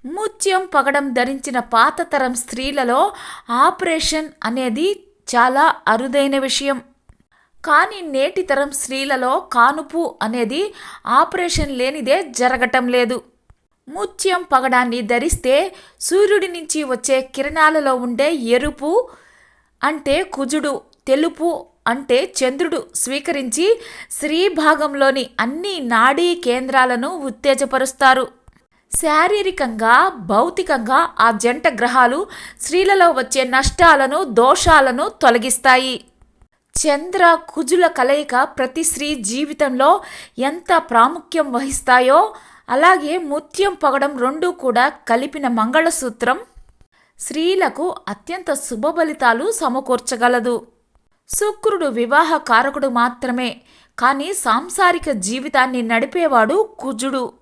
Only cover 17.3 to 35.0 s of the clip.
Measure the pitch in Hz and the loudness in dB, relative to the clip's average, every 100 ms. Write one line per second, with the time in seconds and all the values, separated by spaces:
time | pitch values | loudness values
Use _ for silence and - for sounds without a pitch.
17.3 | 269 277 320 311 311 277 254 240 240 294 | -6 -4 2 2 2 0 -2 -4 -2 -2
18.3 | 320 226 240 294 294 294 403 494 - _ | -2 0 0 0 -6 -2 -2 -2 -14 _
19.3 | _ _ _ _ _ 190 302 - 294 370 | _ _ _ _ _ -4 -4 -2 -2 -2
20.3 | - 262 302 285 262 _ _ - 269 330 | -6 -2 -2 -2 -6 _ _ 0 2 0
21.3 | - 339 311 - _ - 254 277 247 381 | -2 -4 -4 -10 _ -6 -6 0 0 0
22.3 | - 254 277 330 311 - - 247 277 285 | -2 -2 0 -4 -4 -6 -6 -4 -4 -4
23.3 | 302 254 285 381 453 - - - - 302 | -4 -4 0 2 0 -2 -20 -12 -6 -2
24.3 | 320 392 320 311 311 302 277 269 269 240 | 0 0 2 0 2 -2 2 2 0 -6
25.3 | - 233 302 392 359 247 226 247 285 349 | -4 -4 -4 -6 -6 0 4 4 4 0
26.3 | 349 254 247 262 269 254 240 277 359 277 | 0 -2 -2 0 2 2 0 -4 -6 -8
27.3 | - 285 269 277 262 262 - 269 262 247 | -2 0 0 0 -2 -2 2 4 4 0
28.3 | _ _ _ _ _ _ - 320 302 359 | _ _ _ _ _ _ -4 0 2 2
29.3 | 415 381 370 254 220 226 247 381 302 180 | 0 -2 -2 -4 -2 4 4 4 -2 0
30.3 | 208 330 349 359 269 226 269 339 - 226 | 2 2 -2 -2 -2 2 0 0 2 2
31.3 | 214 233 254 320 226 240 254 240 277 415 | 4 0 0 -2 0 0 4 4 2 -6
32.3 | - - - - 349 392 392 339 262 254 | -12 -18 -12 -2 0 2 4 4 4 -2
33.3 | 269 262 262 269 - 339 285 262 302 339 | -2 0 0 0 4 6 6 4 0 0
34.3 | 226 254 330 349 311 269 254 | 4 4 4 6 6 6 0